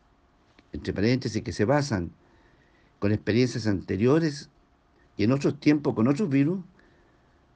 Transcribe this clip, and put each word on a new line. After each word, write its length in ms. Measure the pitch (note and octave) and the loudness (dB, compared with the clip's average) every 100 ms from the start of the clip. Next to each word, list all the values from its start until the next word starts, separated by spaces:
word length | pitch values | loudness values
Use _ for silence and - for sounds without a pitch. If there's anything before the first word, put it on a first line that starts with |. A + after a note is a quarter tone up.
| _ _ _ _ _ _ _ | _ _ _ _ _ _ _
entre 220 | - - | -12 -6
paréntesis, 480 | F#2 G#2+ B2+ B2+ G#2 | -2 0 0 -2 -6
que 120 | - | -6
se 120 | - G#2+ | -2 0
basan 460 | C#3+ C#3+ G#2 E2+ - _ _ _ _ _ _ _ - | 0 0 -4 -4 -10 _ _ _ _ _ _ _ -6
con 140 | G#2 | -2
experiencias 520 | G#2+ - G#2+ B2+ B2 G#2+ | -2 0 2 2 0 -2
anteriores 840 | G2 E2+ F#2+ A#2+ D#3 E3 C#3+ - _ _ _ _ _ _ - | -2 -2 0 2 4 2 -4 -12 _ _ _ _ _ _ -2
y 60 | |
en 80 | G#2 | 0
otros 280 | C#3 D#3+ - | 2 0 0
tiempos 360 | - D3 C#3+ G#2+ | 2 2 2 0
con 120 | A#2 | 2
otros 220 | C#3+ G#3 | 2 0
virus, 300 | C3+ C#3+ F#3+ F3 - _ _ _ _ _ _ _ | 2 0 -2 -8 -20 _ _ _ _ _ _ _